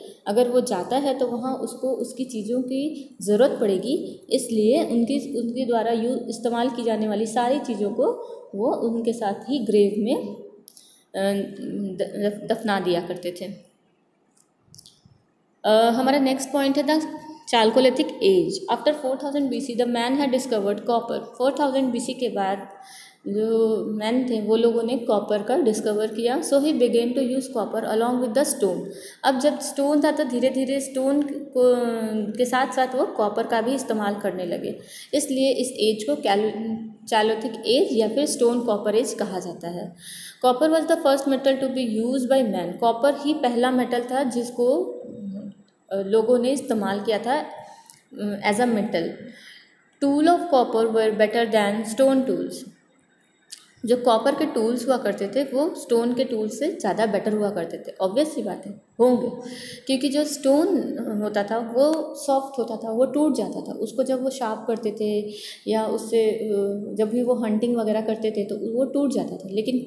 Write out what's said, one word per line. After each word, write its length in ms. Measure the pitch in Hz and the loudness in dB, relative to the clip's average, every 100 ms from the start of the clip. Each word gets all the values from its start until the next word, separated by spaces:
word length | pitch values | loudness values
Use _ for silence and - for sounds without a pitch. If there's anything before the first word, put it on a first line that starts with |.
| - - - | -12 -10 -2
अगर 220 | 208 247 | 2 4
वो 120 | 247 | 2
जाता 360 | 247 190 180 254 | 2 -2 0 0
है 220 | 277 277 | 0 0
तो 80 | 247 | -2
वहाँ 280 | 233 254 | -2 -4
उसको 340 | 262 233 - 254 | -4 -6 -4 -4
उसकी 360 | 247 247 - | -2 -4 -6
चीज़ों 380 | 254 220 208 247 | -8 -6 -4 -2
की 520 | 254 269 302 311 - - | -2 -4 -4 -6 -14 -8
ज़रूरत 360 | 180 208 262 - | 0 4 4 4
पड़ेगी, 680 | - 185 214 302 - - - | 0 0 0 -4 -4 -12 -2
इसलिए 540 | 262 - 220 214 285 | 0 0 2 4 2
उनकी, 560 | 320 240 233 277 - 233 | 2 0 0 -2 -2 -4
उनके 260 | 233 240 254 | -4 -4 0
द्वारा 260 | 233 220 | 0 0
यू-, 360 | 233 233 262 - | 0 0 -2 -4
इस्तेमाल 400 | 214 247 233 247 | -6 -2 0 -2
की 160 | 247 | -2
जाने 240 | 233 214 214 | -2 0 0
वाली 180 | 208 220 | 0 0
सारी 320 | 220 240 277 | 0 2 0
चीज़ों 320 | 269 214 202 | -2 -2 -2
को 140 | 233 294 - - - - | 0 0 0 -8 -14 -12
वो 200 | 196 233 | -4 -2
उनके 380 | - 233 226 233 | 0 -2 -2 -2
साथ 380 | 226 208 202 - | -2 -2 -4 -4
ही 80 | 277 | -4
grave 360 | 214 208 202 214 | 2 6 6 4
में, 300 | 214 311 - - - - - - - _ _ 185 | 0 0 -2 -10 -16 -20 -20 -20 -20 _ _ -2
अ, 240 | 196 202 - 196 - 202 196 185 | 0 0 -4 -8 -8 -6 -6 -4
द-, 520 | 196 208 208 208 - | -4 -2 -2 -2 -4
दफना 280 | - 220 196 | -2 0 0
दिया 200 | 180 170 | 2 0
करते 340 | 170 170 175 175 | -2 -6 -8 -8
थे। 320 | - 202 - _ _ _ _ _ _ _ _ _ _ - - _ _ _ _ _ _ _ | -12 -12 -18 _ _ _ _ _ _ _ _ _ _ -20 -20 _ _ _ _ _ _ _
अ, 60 | 202 | 4
हमारा 480 | 214 226 233 262 285 | 6 6 4 2 4
next 340 | 262 262 - | 2 0 -2
point 260 | 285 269 277 | 0 2 2
है 60 | |
the 220 | 277 311 311 - - - - | 2 0 0 -8 -14 -18 0
Chalcolithic 560 | 240 220 226 262 247 311 - | 4 6 6 6 4 0 2
age। 440 | 196 185 170 - - | 4 4 4 -2 -2
After 220 | 240 - | 0 0
four 220 | 302 262 269 | 0 -2 -4
thousand 300 | 294 285 277 | -4 -2 -2
B 40 | |
C 140 | 233 - | -2 -4
the 200 | 233 240 | -2 0
man 240 | 240 240 | 0 0
had 180 | 269 285 | 0 2
discovered 500 | 254 262 226 196 208 | 0 0 0 0 -2
copper। 400 | - 233 226 214 | 0 -2 -2 -6
फ़ोर 380 | - - 254 269 | -6 -2 0 2
थाउजेंड 320 | 285 262 262 | 0 2 0
बी 80 | 233 | -2
सी 140 | 220 | -4
के 140 | 254 240 | -4 -4
बाद 400 | 202 190 196 196 - - - - _ 202 | -2 -2 -4 -8 -18 -20 -20 -20 _ -6
जो 560 | 202 220 226 226 214 208 | -2 0 2 2 2 -2
men 360 | 214 214 254 247 | -4 0 0 0
थे 100 | 220 | -2
वो 160 | 208 220 | 2 4
लोगों 260 | 233 233 | 4 2
ने 160 | 226 262 | 0 -2
copper 440 | - 208 202 208 | 0 0 0 -2
का 140 | 208 262 | 0 2
discover 500 | 254 214 214 208 220 | 2 0 0 0 -2
किया। 340 | 220 233 269 | -2 -2 -2
So 120 | 320 | 2
he 200 | 277 294 | 2 4
began 420 | 262 240 233 240 | 2 2 2 2
to 80 | 254 | 0
use 220 | 254 262 262 233 | 0 -2 -4 -4
copper 280 | 202 214 - | -4 -4 -2
along 340 | 220 233 247 | 0 0 0
with 140 | 247 | 0
the 200 | 220 294 | 2 0
stone। 260 | - 196 175 - - - - | 0 0 -2 -6 -12 -18 -2
अब 160 | - 262 | 0 2
जब 200 | 294 - | 2 0
stone 440 | - - 277 302 | -4 -2 2 4
था 60 | 302 | 2
तो 140 | 294 | 2
धीरे 240 | 285 240 254 | -2 0 0
धीरे 320 | 262 262 277 | 0 0 -2
stone 420 | 269 262 262 285 | -2 -2 0 2
को, 520 | 294 - - 254 247 247 240 226 220 214 208 | 0 -6 -4 4 4 4 2 -2 -2 -2 -4
के 120 | 214 | -2
साथ 280 | 247 254 262 | 0 2 0
साथ 220 | 262 254 | 2 0
वो 120 | 247 392 | 0 -2
copper 400 | - 208 214 226 | 0 0 0 0
का 140 | 233 | 0
भी 140 | 220 | 0
इस्तेमाल 400 | 269 254 220 208 | -2 -2 -2 -2
करने 300 | 208 208 180 | -2 -4 -4
लगे, 340 | 180 170 - - - - - | -4 -4 -6 -8 -12 -18 -4
इसलिए 360 | 294 - 262 269 | -2 0 2 2
इस 180 | - 247 | 2 -2
एज 340 | - 214 214 | 0 0 2
को 120 | - 294 | -2 -2
कैल-, 760 | 220 202 214 214 226 220 - - - | 2 2 0 -2 -6 -6 -8 -14 0
Chalcolithic 580 | 226 214 220 226 220 - | 2 2 0 -4 -4 2
age 220 | 254 381 | 2 4
या 160 | 226 214 | 2 2
फिर 180 | 220 294 | 0 0
stone 340 | 277 240 240 | 2 2 2
copper 340 | 233 208 208 | 0 0 0
age 200 | 208 262 | 0 0
कहा 240 | - 202 185 | -4 -6 -6
जाता 300 | 180 165 165 | -8 -10 -10
है। 240 | 175 175 - - - - - 247 | -8 -10 -14 -16 -16 -16 0 2
Copper 260 | 247 311 | 4 4
was 140 | 320 302 | 4 2
the 160 | 330 | 2
first 260 | 294 277 277 | 4 2 2
metal 320 | 262 269 269 | 2 2 2
to 80 | 269 | 0
be 340 | 240 247 214 | -2 -2 0
used 240 | 233 269 247 | 0 0 2
by 200 | 262 226 | 2 2
man। 260 | 185 175 180 | 0 -4 0
Copper 360 | 233 226 277 285 285 | 0 2 2 2 0
ही 80 | |
पहला 360 | 311 247 233 247 | 0 0 2 2
metal 300 | 254 240 240 | 2 0 -2
था 220 | 240 254 | -2 -2
जिसको, 760 | 277 240 233 - 240 302 370 - - - 202 196 208 - _ _ _ | 0 -2 -4 0 2 2 0 -8 -14 -12 -10 -10 -12 -16 _ _ _
अ, 100 | 196 196 | -6 2
लोगों 320 | 220 220 247 | 2 4 4
ने 140 | 247 | 2
इस्तेमाल 480 | 277 - 226 196 202 | -2 0 -2 0 -2
किया 180 | 208 208 | -2 -2
था, 280 | 233 294 302 - - - - - _ - | 0 -2 -2 -12 -18 -20 -20 -20 _ -8
अ, 320 | 208 202 208 | -6 -2 0
as 80 | 208 | 2
a 80 | 247 | 2
metal। 400 | 220 196 175 170 - - - - - - _ _ _ | 2 0 -2 -2 -6 -14 -20 -20 -20 -20 _ _ _
Tool 220 | 277 285 311 | 0 4 6
of 140 | 349 339 | 4 4
copper 400 | 269 226 226 226 | 2 4 2 2
were 240 | 220 220 208 | 2 2 2
better 340 | 214 233 233 | 2 2 2
than 400 | 214 202 208 220 | 2 2 0 -4
stone 320 | - 269 269 247 | 2 4 4 2
tools। 280 | 175 - - - - _ _ _ _ _ _ _ - - _ 214 | -2 -4 -8 -14 -20 _ _ _ _ _ _ _ -20 -20 _ 0
जो 100 | 247 | 2
copper 360 | 247 220 277 | 4 4 2
के 140 | - 311 | 0 0
tools 420 | 247 220 247 240 | 0 0 0 0
हुआ 80 | 254 | 0
करते 320 | - 190 196 | 0 -2 -2
थे 160 | 247 | -2
वो 300 | 277 254 320 | 0 0 -2
stone 400 | - - 233 240 | -4 0 0 2
के 100 | 247 | 0
tools 340 | 262 233 214 - | -2 -2 -4 -2
से 120 | 302 | -4
ज़्यादा 360 | - 214 175 220 | -2 -2 0 0
better 260 | 196 190 | 0 0
हुआ 180 | 208 208 | 0 0
करते 280 | 185 170 - | -2 -6 -8
थे। 160 | - - | -12 -4
Obvious 340 | 190 214 302 | -2 0 0
सी 80 | - | -2
बात 240 | 208 180 202 | -6 -8 -10
है, 140 | 196 _ - | -16 _ 2
होंगे, 300 | 247 247 - - - - - - - | 4 4 0 -6 -10 -12 -14 -12 -2
क्योंकि 220 | 269 285 | 0 0
जो 160 | 277 | 0
स्टोन 440 | 294 - 269 277 392 330 - - 226 208 | 0 0 4 4 4 2 0 -4 -4 -4
होता 200 | 208 208 | -2 -2
था 160 | 202 226 | -2 -2
वो 560 | 233 233 294 320 294 | -2 2 4 2 -4
soft 440 | - - 269 269 - | -6 0 0 0 -4
होता 180 | 226 220 | -6 -6
था, 160 | 226 | -4
वो 120 | 220 | 0
टूट 320 | 269 294 302 247 | 2 4 2 2
जाता 240 | 196 - - | -2 -6 -8
था। 40 | |
उसको 300 | - 220 - | -6 -4 -2
जब 200 | 254 262 | 0 0
वो 80 | 262 | -2
sharp 340 | 262 233 214 - | -2 -4 -4 -4
करते 280 | 220 220 208 | -4 -4 -2
थे 320 | 214 208 208 208 - - - | -2 -2 -4 -10 -14 -10 -2
या 160 | 220 220 | 0 0
उससे, 440 | 220 214 233 220 | -2 0 2 2
अ, 180 | 220 220 202 196 202 208 | 0 -2 0 0 -2 -6
जब 180 | 202 214 | -2 0
भी 100 | 240 | 2
वो 120 | 240 | 0
हंटिंग 420 | 240 220 214 240 240 | 0 0 0 0 0
वगैरह 240 | 214 214 | 0 0
करते 300 | 220 220 220 | 0 -2 -2
थे 140 | 214 | -2
तो 280 | 202 214 226 | -4 -4 -4
वो 120 | 233 | -2
टूट 280 | 269 277 285 | 0 0 0
जाता 240 | 220 - 180 | 0 -4 -6
था। 120 | 196 | -6
लेकिन 280 | 196 220 247 | -4 -2 -2